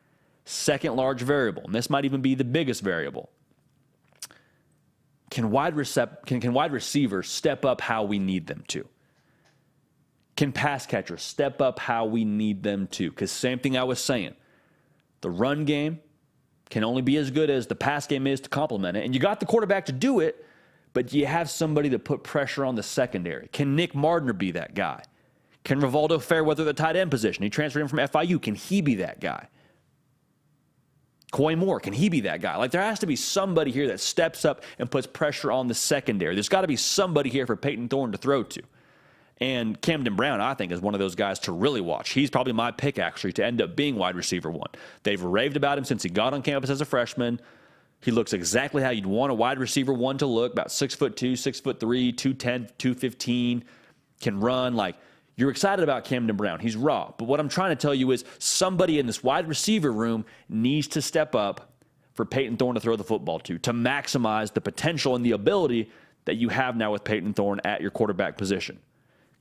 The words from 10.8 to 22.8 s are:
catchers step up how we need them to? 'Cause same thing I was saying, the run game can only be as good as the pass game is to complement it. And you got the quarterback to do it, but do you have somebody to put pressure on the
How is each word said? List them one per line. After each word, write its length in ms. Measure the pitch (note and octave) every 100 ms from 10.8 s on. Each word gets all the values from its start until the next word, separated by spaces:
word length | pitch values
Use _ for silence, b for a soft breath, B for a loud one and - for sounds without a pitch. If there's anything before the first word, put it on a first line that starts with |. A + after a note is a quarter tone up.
| -
catchers 360 | G#2+ F#2 E2+
step 400 | - - C#3 C3
up 180 | C3+ -
how 260 | - A#2 A2
we 180 | A2+
need 400 | G#2+ G#2 G#2+ G2
them 240 | G2+ G2 F#2+
to? 200 | - F2
'Cause 200 | - G2
same 280 | - B2+ B2+
thing 180 | C#3 B2+
I 60 |
was 160 | B2+ B2
saying, 360 | - B2 E2+ - b b b b b b b _
the 80 | F2+
run 360 | F2 B2+ D3 D3
game 340 | D3 D3+ D#3+ _ _ _ _ _ _ -
can 140 | A2
only 180 | A2 B2+
be 140 | B2+ D3
as 120 | C3+
good 200 | C3+ D3+
as 180 | C3 A2+
the 80 | G#2+
pass 320 | - C#3+ -
game 180 | C#3 C3+
is 160 | C3+
to 80 | -
complement 480 | C#3 D#3 G#2 F2+ F#2+
it. 80 | B2
And 80 |
you 60 | B2+
got 200 | F#3+ G#3+
the 60 | E3
quarterback 400 | A3+ G3+ G3 F#3
to 60 |
do 280 | C3 B3 A#3+
it, 260 | D#3 - B B B B B
but 140 | B2+ B2
do 120 | C#3+
you 60 | C#3
have 240 | E3 D#3+
somebody 400 | - D#3+ D3 D3
to 80 | A#2
put 240 | - C#3
pressure 420 | - D3 C3+ - C3+
on 100 |
the 80 | A#2